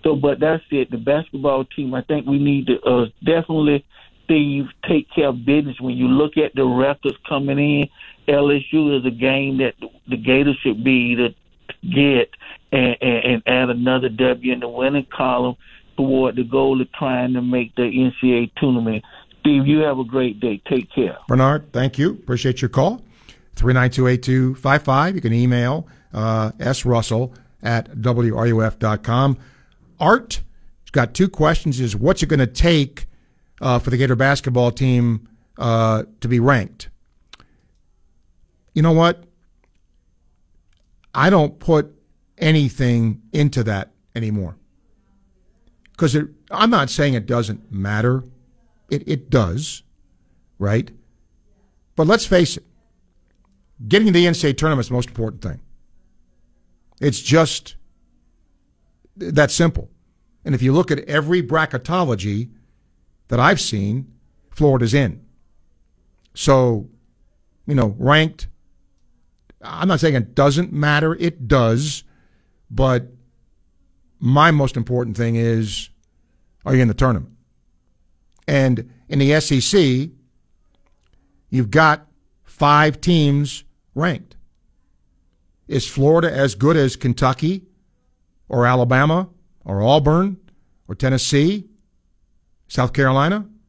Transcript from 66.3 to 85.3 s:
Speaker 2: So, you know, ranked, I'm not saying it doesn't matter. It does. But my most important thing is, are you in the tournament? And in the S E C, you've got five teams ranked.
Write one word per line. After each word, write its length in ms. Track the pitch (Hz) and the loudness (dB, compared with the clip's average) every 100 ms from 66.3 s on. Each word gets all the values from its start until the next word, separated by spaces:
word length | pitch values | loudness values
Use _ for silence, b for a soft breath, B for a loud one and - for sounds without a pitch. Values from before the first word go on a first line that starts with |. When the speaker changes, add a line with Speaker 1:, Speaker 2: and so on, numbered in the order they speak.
Speaker 2:
So, 560 | - - 135 123 113 - _ _ _ _ _ _ _ - | -4 2 4 4 0 -6 _ _ _ _ _ _ _ -2
you 100 | 143 | 0
know, 200 | 110 113 | 0 -2
ranked, 500 | 127 151 156 156 - - _ _ _ _ _ _ _ _ _ _ | 2 4 2 -4 -14 -16 _ _ _ _ _ _ _ _ _ _
I'm 260 | 113 - 180 | -16 -4 -2
not 120 | 165 | 0
saying 160 | 160 135 | 2 0
it 200 | 104 - | -2 2
doesn't 360 | 143 143 175 | 2 2 -2
matter. 440 | 151 147 147 160 165 | -2 0 2 0 -2
It 320 | 170 165 120 | -4 -4 0
does. 560 | 139 113 117 151 - - _ _ _ _ _ _ | 2 4 0 -2 -8 -14 _ _ _ _ _ _
But 380 | 110 131 123 123 - _ _ _ _ _ _ _ _ _ _ | 0 2 0 -4 -20 _ _ _ _ _ _ _ _ _ _
my 320 | 123 143 160 | 0 4 4
most 260 | 151 135 127 | 4 0 -4
important 400 | 113 123 120 107 | -4 -4 -4 -4
thing 180 | 117 117 | -2 0
is, 540 | 117 113 107 98 - _ _ _ _ _ _ _ - | 0 0 -2 -6 -12 _ _ _ _ _ _ _ 0
are 100 | 131 | 2
you 60 | |
in 60 | 120 | 2
the 60 | |
tournament? 400 | 104 131 101 64 _ _ _ _ _ _ _ _ _ _ _ - | 2 0 0 -6 _ _ _ _ _ _ _ _ _ _ _ -2
And 440 | 139 135 117 120 _ - | 2 2 0 -4 _ -6
in 100 | 147 | 0
the 140 | 135 | 4
S 180 | 151 151 | 2 2
E 80 | 139 | 0
C, 540 | - 202 147 127 151 - _ _ _ _ _ _ _ _ _ _ _ _ _ | 2 4 4 2 -4 -12 _ _ _ _ _ _ _ _ _ _ _ _ _
you've 220 | 127 113 | -4 0
got 360 | 151 156 151 _ _ _ _ | 4 4 2 _ _ _ _
five 580 | - - 147 147 156 151 | -20 -2 2 4 4 0
teams 640 | - 170 143 143 143 - - _ _ | 0 2 4 2 -2 -8 -18 _ _
ranked. 420 | - 180 147 - - - _ _ _ _ _ _ _ _ | -4 -4 -4 -10 -20 -20 _ _ _ _ _ _ _ _